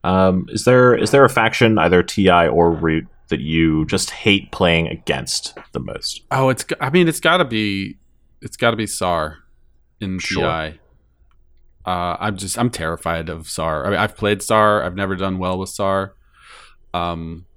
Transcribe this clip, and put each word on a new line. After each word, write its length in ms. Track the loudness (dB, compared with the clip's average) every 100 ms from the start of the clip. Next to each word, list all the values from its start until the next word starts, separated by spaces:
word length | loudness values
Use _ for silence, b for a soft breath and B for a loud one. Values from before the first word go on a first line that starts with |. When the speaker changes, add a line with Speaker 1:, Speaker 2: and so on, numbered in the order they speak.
Speaker 1:
Um, 420 | 2 2 4 2 -2
is 140 | -2
there, 300 | 4 6 6
is 160 | 4 4
there 140 | 6
a 60 | 6
faction, 480 | 4 0 4 4 4
either 240 | 4 4
T 260 | 2 2 4
I 180 | 6 4
or 220 | 4 2
Root, 360 | 2 0 -2 -4 -20 _
that 120 | -6
you 460 | -2 2 2 2 0
just 240 | -2 -4
hate 420 | -2 0 0 0
playing 340 | 0 2 2 0
against 680 | -6 -4 -4 -4 -8 -8 -16 -12
the 80 | -10
most? 400 | -8 -10 -12 -14 _
Speaker 2:
Oh, 200 | 0 0
it's 120 | -2
g-, 140 | -6 -6
I 120 | 0
mean, 180 | 2 2
it's 120 | 2
gotta 260 | 0 2 0
be, 500 | 0 -2 -2 -6 -10 _ _ _ _
it's 160 | -18 -2
gotta 180 | -2 0
be 100 | -6
sar 520 | -4 -2 -2 -4 -8 _ _ _ _ _ _
in 200 | -8 -8
Speaker 1:
Sure. 240 | -6 -2
Speaker 2:
T 40 | -2
I. 320 | -2 -6 -12 _ _ _ _ _ _ _ _ _ _ -6
Uh, 300 | -4 -4 -4
I'm 160 | -6 -6
just, 220 | -8 -2
I'm 100 | -4
terrified 580 | -2 -6 -4 -4 -4 -6
of 180 | -10 -10
sar. 380 | -6 -4 -4 -2
I 40 |
mean, 80 | -2
I've 180 | -2 -2
played 260 | -2 -2
sar. 400 | 0 4 4 2
I've 120 | -2
never 220 | -4 -4 -2
done 220 | -4 -2
well 200 | -4 -4
with 100 | -6
sar. 440 | -4 -2 0 -4 _ B B B B B B _
Um, 540 | -6 -4 -6 -10 -14 -18